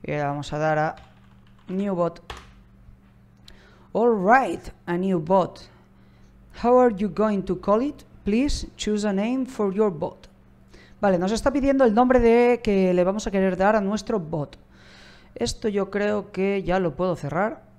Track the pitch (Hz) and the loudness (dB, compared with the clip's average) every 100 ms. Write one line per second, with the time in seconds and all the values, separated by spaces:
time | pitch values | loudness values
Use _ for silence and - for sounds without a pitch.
0 | - 147 143 143 143 151 156 156 156 - | -8 -6 -4 -6 -8 -4 -2 0 -2 -6
1 | - - - - - - - 185 202 180 | -20 -20 -20 -20 -20 -20 -10 -6 -4 -2
2 | 170 170 - - - - - - - - | -4 -4 -18 -20 -20 -20 -20 -20 -20 -20
3 | _ _ _ _ - - - - - 185 | _ _ _ _ -20 -20 -20 -20 -8 0
4 | 240 220 185 254 240 330 - - - 175 | 2 2 4 4 2 -6 -10 -16 -6 -4
5 | 190 185 151 190 170 - - - _ _ | 0 -2 2 2 2 -6 -20 -20 _ _
6 | - _ - - - - 233 247 247 196 | -20 _ -20 -20 -20 -4 2 4 4 2
7 | 208 156 214 202 190 180 - 214 277 285 | -6 -2 0 0 -4 -6 0 0 0 -8
8 | - - - 214 285 - - - - 208 | -20 -10 -2 0 0 -2 -6 -8 -4 -2
9 | 208 190 214 254 262 - 202 190 214 156 | -2 -2 -2 -4 -6 -4 -4 0 -2 -2
10 | - - - _ _ _ _ - - - | -10 -10 -20 _ _ _ _ -20 -20 -2
11 | 202 185 185 220 285 277 269 269 254 208 | 0 2 0 0 0 0 0 4 4 4
12 | 254 254 233 233 240 240 - 196 185 180 | 4 4 6 6 4 2 2 2 2 2
13 | 180 208 214 196 190 180 196 220 196 214 | 2 0 -4 0 0 2 2 2 0 -4
14 | 208 226 156 160 143 - - - - - | -4 -6 -4 -8 -8 -12 -20 -20 -20 -20
15 | - - - - 233 - 220 202 190 202 | -20 -20 -20 -8 -8 -4 -4 -2 -2 -2
16 | 208 208 202 - 190 202 175 185 180 143 | -2 -2 -6 -4 -2 -2 -2 0 -2 -2
17 | 185 165 143 151 208 320 - | -4 -4 -4 -2 -4 -4 -18